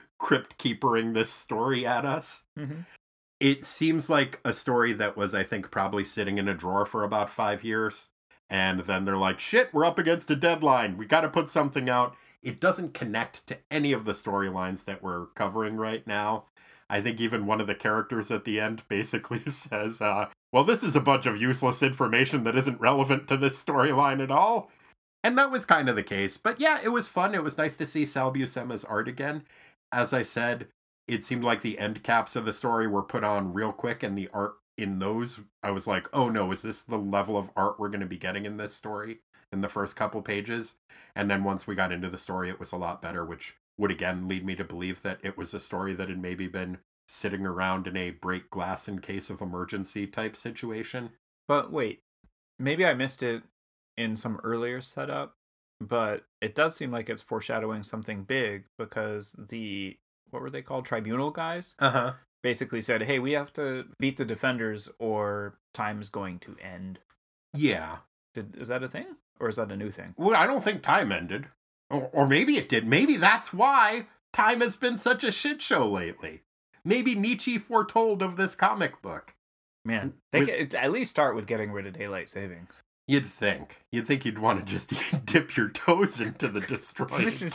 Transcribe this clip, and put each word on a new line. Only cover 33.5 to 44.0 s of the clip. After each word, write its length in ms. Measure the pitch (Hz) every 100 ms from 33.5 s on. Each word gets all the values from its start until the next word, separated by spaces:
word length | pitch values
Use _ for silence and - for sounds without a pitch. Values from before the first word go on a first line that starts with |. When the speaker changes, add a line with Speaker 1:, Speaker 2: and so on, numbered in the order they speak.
Speaker 1:
real 200 | 92 110
quick, 300 | - 123 113
and 140 | 107 98
the 140 | 92
art 220 | 104 101 - _ -
in 220 | 101 95
those, 400 | 98 110 120 117 101 _
I 80 | 104
was 160 | 98 110
like, 180 | 95 -
"Oh 160 | 139 123
no, 240 | 110 95
is 100 | 95
this 200 | 110 104
the 140 | - 113
level 380 | 101 101 101 104
of 140 | 95 -
art 240 | 98 -
we're 80 | 104
gonna 180 | 101 92
be 100 | 92
getting 280 | 92 98 101
in 100 | 104
this 140 | 104
story?" 440 | - 110 104 107 113 _ _ -
In 80 | 98
the 80 | 101
first 280 | 107 98 -
couple 260 | 107 110
pages. 520 | 101 101 104 117 113 - _ - -
And 160 | - 101
then 140 | 98
once 220 | 98 95 -
we 80 |
got 180 | 95 92
into 160 | 87 90
the 100 | 90
story, 300 | - 92 90
it 120 | 92
was 120 | 85
a 40 | 90
lot 260 | 87 87
better, 220 | 85 85
which 320 | 82 82 - - _ -
would 120 | 101
again 380 | 92